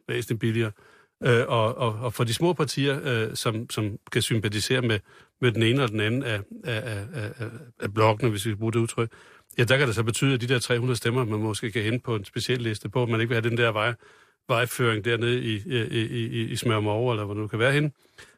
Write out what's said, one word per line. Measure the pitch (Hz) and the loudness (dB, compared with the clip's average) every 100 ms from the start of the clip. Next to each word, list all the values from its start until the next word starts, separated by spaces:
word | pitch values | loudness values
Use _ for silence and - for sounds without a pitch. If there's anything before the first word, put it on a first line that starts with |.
| - | -6
væsentligt | 120 120 113 | -6 -4 -2
billigere. | 117 113 113 - - - _ - | 0 0 -2 -4 -20 -20 _ -4
Øh, | 120 117 131 | 2 4 4
og, | 120 110 127 | 2 0 0
og, | 120 | -4
og | 107 123 | -2 -6
for | - | -2
de | 117 | -2
små | 110 170 | 0 0
partier, | 170 147 - 139 139 | 2 -2 0 0 0
øh, | - 117 110 - | -2 -2 -2 -2
som, | 123 110 123 | -2 -4 -4
som | - 107 104 - | -4 -4 -4 -4
kan | 123 | -2
sympatisere | - 117 104 104 - 127 | 0 0 0 -2 0 0
med, | 123 104 - - - - | 2 0 -4 -20 -18 0
med | 127 | 0
den | 107 | 4
ene | 113 | 2
eller | 135 123 | 4 2
den | 107 | 0
anden | 107 123 | 0 0
af, | 127 107 98 233 | -2 -4 -6 -10
af, | 147 113 117 | -6 -4 -4
af, | 101 107 156 107 - | -8 -8 -8 -8 -8
af, | 110 117 - - | -10 -12 -18 -8
af | - | -4
blokkene, | 104 110 107 120 | 4 4 6 2
hvis | 101 113 | 0 -2
vi | |
kan | 101 | -2
bruge | 113 | 0
det | 117 | 0
udtryk, | 113 - 113 - - - - - | 0 -2 -4 -6 -20 -20 -8 0
ja, | |
der | 117 135 | 4 4
kan | 139 | 4
det | |
så | 110 | 2
betyde, | 113 110 139 | 0 2 2
at | 127 | 2
de | 120 | 2
der | 131 | 0
tre | - 120 | 2 0
hundrede | 127 117 | 0 0
stemmer, | 117 123 | 0 0
man | 113 107 | 0 0
måske | 110 101 120 | -2 -2 -4
kan | 113 | -2
hente | 104 123 | -2 -2
på | - 113 | -2 -4
en | |
speciel | 95 - - 127 | -4 -6 -2 -2
liste | 117 107 110 | -2 -4 -4
på, | 127 | -2
at | 120 | 0
man | 110 | 2
ikke | 113 | 2
vil | 113 | 0
have | 117 | 0
den | 117 | 2
der | 117 | 2
vej, | 107 113 117 - - _ _ - | 2 0 -2 -12 -20 _ _ -2
vejføring | 120 120 - 120 110 | 0 0 2 2 2
dernede | 107 117 120 123 | 0 0 0 0
i, | 120 107 131 | -2 -4 -2
i, | 123 | -2
i, | 110 117 110 123 113 | -2 -2 -2 -2 -4
i, | 120 | -4
i | 113 113 | -4 -2
Smørmorge, | 120 107 104 107 123 | 0 0 0 0 0
eller | 110 | -2
hvor | 101 | -4
det | 104 | -6
nu | 107 | -4
kan | 110 | 0
være | 123 | 2
henne, | 139 151 - _ - - | 4 2 -4 _ -20 -20